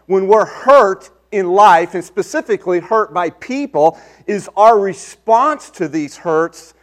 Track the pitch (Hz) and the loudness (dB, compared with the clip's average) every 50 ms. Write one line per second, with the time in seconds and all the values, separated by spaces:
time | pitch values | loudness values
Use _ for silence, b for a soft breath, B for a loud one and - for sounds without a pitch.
0 | b b 185 190 190 190 208 220 190 156 - - - 247 285 277 226 196 190 190 | b b -2 -2 0 2 2 2 2 0 -6 -8 0 4 4 4 4 2 0 -6
1 | - - _ _ _ - - 202 190 175 180 202 208 208 180 165 175 170 - - | -12 -20 _ _ _ -10 -6 -6 -4 -2 2 4 4 6 4 4 2 -2 -8 -10
2 | - - - 214 185 - - 311 - - 214 180 - 180 180 175 165 - 226 220 | -12 -10 -8 -8 -8 -6 -6 -8 -4 -4 -6 -6 -4 -4 -4 -4 -4 -2 -2 -2
3 | 208 - 151 175 175 165 - - - - 247 277 285 226 - 151 147 165 160 B | -2 -2 -4 -6 -6 -6 -8 -12 -14 -10 -8 -8 -8 -6 -2 0 0 0 0 B
4 | B B B B B B 208 196 - - - 190 208 226 233 208 196 196 170 - | B B B B B B -8 -8 -8 -10 -2 2 4 4 4 4 0 -4 -8 -10
5 | - - - _ - - 226 233 262 302 302 277 - - _ - 175 151 139 160 | -16 -20 -20 _ -4 -2 0 0 0 0 -4 -6 -10 -18 _ -10 -8 -6 -6 -8
6 | 147 139 - - - 170 160 156 165 170 _ - - _ _ _ | -8 -8 -12 -12 -8 -4 -2 -2 -2 -4 _ -16 -20 _ _ _